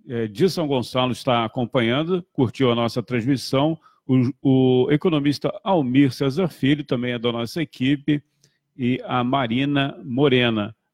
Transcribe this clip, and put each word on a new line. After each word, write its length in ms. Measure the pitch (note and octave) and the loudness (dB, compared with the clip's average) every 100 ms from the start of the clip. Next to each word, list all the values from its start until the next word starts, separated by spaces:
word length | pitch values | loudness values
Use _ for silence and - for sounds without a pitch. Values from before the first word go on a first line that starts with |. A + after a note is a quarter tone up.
| - | -10
é, 200 | A#2 A2 | -6 -6
de 200 | G2+ F#3 | 0 0
São 200 | F3+ D3+ | 0 -2
Gonçalo, 440 | C3 G#2+ B2+ B2+ | -2 -2 -2 -2
está 320 | A2+ - A#2 | -2 0 0
acompanhando, 800 | A2+ C3 A#2+ C3+ A2+ C3 E3 F3+ - | 0 -4 -2 0 0 0 -2 -4 -4
curtiu 400 | - A#2+ - B2+ | -2 0 2 0
a 40 | A#2 | 2
nossa 260 | A#2 B2+ | 0 -4
transmissão, 760 | - B2 A#2+ C3 - C3+ D3+ E3 _ _ - | -4 -2 0 -2 0 0 0 -2 _ _ 0
o, 800 | C3 B2 - C#3+ C3 C3 B2+ B2+ | 2 2 0 2 4 4 4 2
o 60 | |
economista 600 | D3 F#3+ D3+ C#3+ C#3 C#3 - | 2 2 0 0 -2 -4 -4
Almir 480 | G3+ F#3 B2 C3 C#3 | -2 0 2 4 2
Cesar 380 | - C#3 C#3 F3 | 2 -2 0 -2
Filho, 360 | - C3+ D3 C#3+ | 0 0 0 -2
também 280 | B2 B2 | -4 -4
é 60 | A#2+ | -4
da 120 | A#2+ | -2
nossa 300 | A#2 A2+ E3+ | -4 -4 -6
equipe, 600 | D3+ - C3 C#3+ D#3 D3 - _ _ _ _ - | -6 -2 -2 0 0 -2 -4 _ _ _ _ -4
e 240 | B2 B2+ - | -2 -2 -2
a 180 | B2+ | -2
Marina 760 | B2 C#3 A#2 B2 C#3 C#3+ C#3 - | 0 0 0 0 0 0 -2 -4
Morena, 720 | C#3 B2+ D3 B2+ A#2+ A2 G#2+ - _ | -6 0 4 4 2 0 -4 -8 _